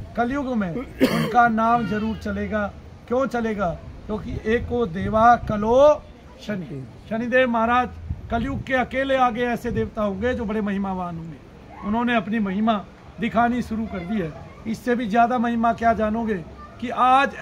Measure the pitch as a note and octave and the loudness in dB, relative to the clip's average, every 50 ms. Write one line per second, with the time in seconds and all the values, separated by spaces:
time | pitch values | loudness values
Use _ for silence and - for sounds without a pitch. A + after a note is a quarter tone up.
0 | - - - G#3+ A#3+ A#3+ C#4 C#4+ C4+ B3+ B3 A3 G3 F3 D#3 A#3 C#4 - - - | -14 -6 -2 -2 -2 0 0 -2 -2 -2 -2 -2 -2 -2 -4 -6 -8 -6 0 2
1 | C4 - - A#3 A3+ A3+ - B3 A#3 A#3+ A3 G#3+ A3+ A3+ A#3+ A#3+ A3+ E3+ G#3+ G#3+ | 2 4 4 2 0 4 6 6 6 6 4 4 4 4 4 4 2 0 -2 -2
2 | G#3+ A3 G#3+ - - G#3+ G3 G3+ G#3 F#3 G#3 G#3+ G3+ F#3+ - - - - - - | -2 -4 -4 -6 -6 -6 -4 -4 -4 -2 -2 -2 -2 -4 -6 -10 -18 -20 -20 -12
3 | - - A#3 B3+ C4+ - - A#3 A3+ A3+ G#3+ G3 G3 E3+ D#3 - - - - - | -6 -2 0 0 2 0 0 0 -2 -2 0 0 -2 -2 -2 -4 -10 -14 -16 -12
4 | - - G#3+ G#3+ - A#3+ B3+ - - G#3+ A3+ A#3+ A#3 - A#3+ A#3+ A#3 E3+ D#3+ G3 | -8 -6 -6 -6 -6 -6 -8 -4 0 0 0 0 0 0 0 0 0 -2 -2 -4
5 | F#3+ G3+ G#3+ A3 A3+ A#3+ A#3+ A#3 - - A3 G#3 G#3+ A3 A#3+ C4 C#4+ D4+ D4 D4+ | -2 0 4 6 8 8 8 6 4 -2 -2 0 2 4 6 6 8 6 6 4
6 | - - - - - - - - - - G#3 F#3+ E3 - D3 C3+ C3 A2+ - - | 0 -14 -20 -20 -20 -20 -20 -14 -10 -8 -8 -8 -8 -8 -10 -12 -12 -14 -16 -16
7 | - - G#3 A3+ A#3+ A#3+ B3 B3+ C4 B3 A#3 A3+ A3+ A#3 A#3+ B3 B3 B3 - - | -10 -8 -6 -6 -2 2 2 4 4 4 2 2 2 2 2 2 0 0 -4 -10
8 | - - - - - - G#3+ A#3 A#3 C#4 C#4 G#3 - - C4+ B3+ A#3+ A#3+ B3+ C4 | -8 -8 -8 -8 -6 -4 -2 -2 -2 -2 -4 -6 -4 0 0 0 0 0 -2 -2
9 | C4+ C4+ C4 C4 B3+ B3 A3 A#3+ B3 A#3+ A#3 A3+ A#3+ A#3+ G3+ A3 A3+ G#3 - A3+ | 0 2 2 2 2 2 2 0 -2 -2 -2 -2 -4 -2 -2 -2 -2 -2 -2 -2
10 | G#3 G3+ F#3+ F#3 G#3+ B3 B3 G#3+ A#3 G3 G#3+ A3 G#3 G#3 G3 G3 G3+ G3 F#3+ F#3 | -2 -2 -2 -2 -2 -2 -2 -2 -2 -2 -2 -2 -2 -2 -2 -2 -2 -2 -4 -4
11 | F3+ F3 E3+ E3 E3 E3 D3 - - - - - - - - - - G3+ G#3+ A#3 | -6 -6 -8 -10 -10 -12 -14 -16 -18 -20 -20 -20 -20 -20 -16 -10 -4 -2 -2 0
12 | B3 A#3+ A#3+ A3+ E3+ G#3 G#3+ A#3 G#3 G3 F#3 G#3 A3 A#3 A3 G3 E3+ - - - | 2 2 2 0 0 0 -2 -2 -2 -2 -2 0 2 2 0 0 -2 -8 -18 -20
13 | - - - - G#3 A#3 - A3 A#3+ A#3+ B3 B3 - - A3+ A3 A3+ F#3+ - F#3 | -20 -16 -8 -6 -4 0 2 2 2 2 2 0 -4 -4 -4 -6 -6 -6 -6 -8
14 | E3+ F3 A3 G#3 E3+ D#3 D3 - - - - - - A3 A3 - - B3 A#3+ A#3+ | -6 -4 -4 -4 -4 -4 -8 -12 -16 -18 -18 -12 -8 -8 -8 -4 -2 -2 -2 0
15 | B3+ G3 G3 A#3 A#3 A3+ B3 B3 A#3 A#3+ A#3 A#3 A3+ A#3 A3+ A3+ A3+ A#3 A3+ - | 0 0 2 4 4 4 2 0 0 0 0 0 0 0 0 2 2 2 2 2
16 | A3 G#3+ G#3+ A#3 A#3 A3 G#3 F3+ D3+ - - - - - - - - B3 - - | 0 -2 -2 -2 -2 -2 -4 -4 -6 -10 -16 -18 -18 -18 -14 -10 -8 -4 0 2
17 | B3 B3+ B3+ C4+ C#4 C#4 - - | 4 6 6 6 4 2 0 0